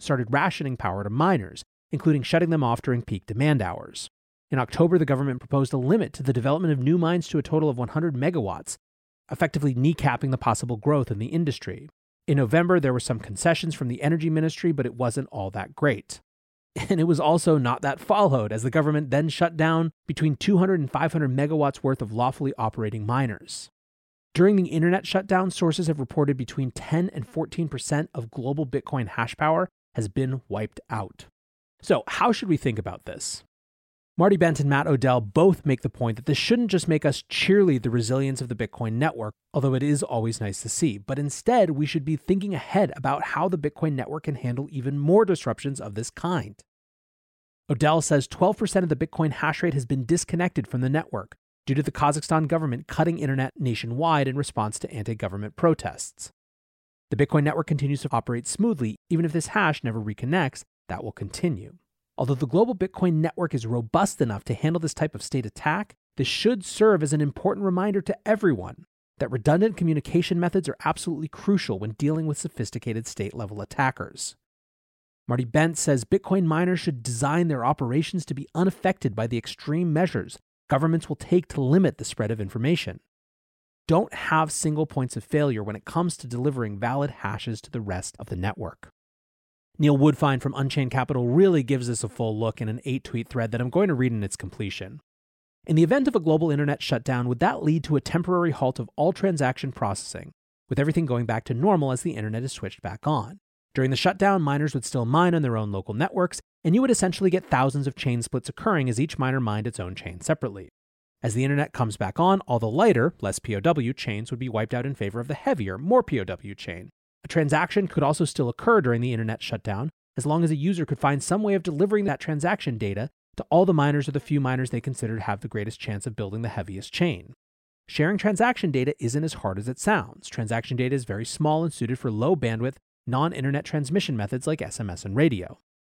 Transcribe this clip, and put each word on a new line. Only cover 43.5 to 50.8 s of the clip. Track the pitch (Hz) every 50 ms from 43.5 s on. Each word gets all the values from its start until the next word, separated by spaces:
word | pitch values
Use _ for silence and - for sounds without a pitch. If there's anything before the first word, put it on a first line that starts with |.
| 180 156
Bitcoin | 143 147 - - 160 156 143
network | 131 120 - 147 156 -
can | 160 139
handle | - - 123 120 131 143 -
even | - 135 120 139 139 143
more | 143 151 180 214 226
disruptions | 196 180 - - 127 110 - - 139 139 -
of | - 107 104
this | 107 113 -
kind. | - - - 175 185 151 113 101 101 _ - _ _ _ _ _ _ _ _ _ _ _ _ _ _ _ _ _ _ _ _ -
Odell | 147 113 151 147 160 165 151
says | - 156 139 127 -
twelve | - - 180 190 208 -
percent | 226 - - 196 180
of | 165
the | 151 127 165
Bitcoin | 151 - - 160 151 135
hash | - - 156 151 - -
rate | 170 135
has | 139 123
been | - 143 131 120
disconnected | 117 170 175 - - - 170 175 180 - 143 117 -
from | - 123